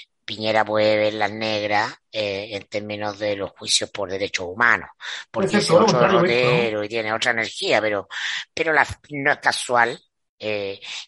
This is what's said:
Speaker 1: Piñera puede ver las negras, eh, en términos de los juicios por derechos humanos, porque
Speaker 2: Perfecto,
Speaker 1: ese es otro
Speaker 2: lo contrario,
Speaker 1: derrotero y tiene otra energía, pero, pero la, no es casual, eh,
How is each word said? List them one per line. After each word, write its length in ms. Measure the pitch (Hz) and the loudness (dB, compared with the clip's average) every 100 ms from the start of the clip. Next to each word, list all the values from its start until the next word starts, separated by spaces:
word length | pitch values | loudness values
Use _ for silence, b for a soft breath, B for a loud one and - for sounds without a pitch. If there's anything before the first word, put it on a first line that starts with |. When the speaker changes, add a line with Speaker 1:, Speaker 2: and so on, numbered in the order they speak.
| B _ - | B _ -14
Speaker 1:
Piñera 380 | 104 110 110 | -6 0 2
puede 320 | 104 107 107 107 | 2 2 4 4
ver 180 | 107 | 2
las 160 | 107 104 | 0 -4
negras, 640 | 110 110 107 104 104 107 - _ | -2 -4 -2 0 0 0 -6 _
eh, 380 | 113 104 98 107 | -6 -4 -4 -6
en 140 | 101 - | -10 -6
términos 500 | 107 107 104 104 101 | -8 -6 -6 -6 -4
de 180 | 107 98 | -4 -4
los 140 | 95 | -6
juicios 400 | - 107 - 104 | -8 -2 -2 -2
por 200 | - 95 | -6 -6
derechos 360 | 95 98 - 90 | -4 -4 -6 -6
humanos, 400 | 101 117 101 78 - B B B | 2 4 2 -2 -14 B B B
porque 200 | 190 190 | -2 0
Speaker 2:
Perfecto, 260 | 202 - 165 | 2 4 6
Speaker 1:
ese 80 | |
es 100 | 220 | 6
otro 120 | 123 120 | 6 4
Speaker 2:
lo 120 | 120 | 4
contrario, 180 | 117 120 | 4 2
Speaker 1:
derrotero 480 | 123 123 117 107 | 4 2 0 -2
y 40 | 104 | -4
tiene 240 | 117 107 | -4 -2
otra 200 | 113 127 | 0 0
energía, 480 | 113 107 - 196 117 | 0 -2 -4 2 2
pero, 280 | 107 101 - B B B B | 2 -2 -4 B B B B
pero 180 | - 160 | -4 0
la, 140 | 147 - - - | 2 0 -4 -10
no 220 | 143 143 | -2 0
es 60 | 135 | 2
casual, 640 | 131 - - 120 117 - _ _ _ - | 0 -2 0 2 2 0 _ _ _ -10
eh, 420 | 107 104 98 98 B B | -6 -4 -6 -8 B B